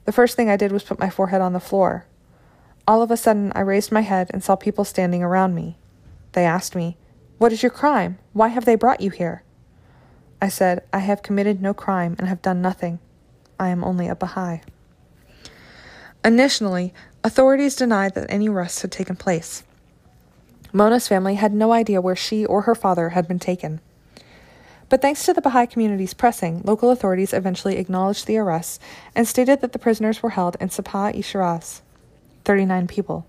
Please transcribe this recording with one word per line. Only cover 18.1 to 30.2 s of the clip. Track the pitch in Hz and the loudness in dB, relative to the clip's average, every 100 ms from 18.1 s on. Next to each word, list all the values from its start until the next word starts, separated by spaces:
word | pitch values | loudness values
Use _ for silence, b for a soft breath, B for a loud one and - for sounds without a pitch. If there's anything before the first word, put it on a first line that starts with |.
that | 190 - | -4 -4
any | 202 214 | -2 -2
arrests | 196 175 - | -2 -4 -8
had | 185 | -10
taken | - 185 | -8 -8
place. | 180 196 165 - - - _ _ _ _ _ _ _ _ _ - | -4 -2 -2 -4 -16 -18 _ _ _ _ _ _ _ _ _ -4
Mona's | 190 208 240 - | 2 4 4 2
family | 190 190 | 0 2
had | 202 208 | 0 0
no | 208 220 | 2 2
idea | 233 220 196 | 2 2 0
where | 180 180 | 0 -4
she | - 214 | -4 -2
or | 208 202 | 0 0
her | 208 | 0
father | 226 196 175 165 | 0 0 0 0
had | 175 170 | -2 -2
been | 180 | -4
taken. | - 180 160 156 _ _ _ b b b b b b b b | -4 -6 -6 -10 _ _ _ b b b b b b b b
But | 262 | 2
thanks | 277 294 | 2 0
to | - | 0
the | 349 | 2
Baha'i | 285 240 240 | 2 2 2
community's | 233 220 196 190 | 0 0 -2 -6
pressing, | - 240 233 170 170 | 0 0 0 -4 -4
local | 190 214 240 | -2 2 4
authorities | 247 196 185 196 | 2 0 0 0
eventually | - 190 185 202 190 | -2 -2 -4 -4 -4
acknowledged | 190 185 190 208 - | -2 -2 0 -2 -2
the | 220 | 0
arrests | 202 165 175 - B B B | 0 -2 -6 -14 B B B
and | - 233 | -2 0
stated | - 247 277 | 2 4 2
that | 247 | 0
the | 240 | -2
prisoners | 240 220 220 220 | -2 0 0 -2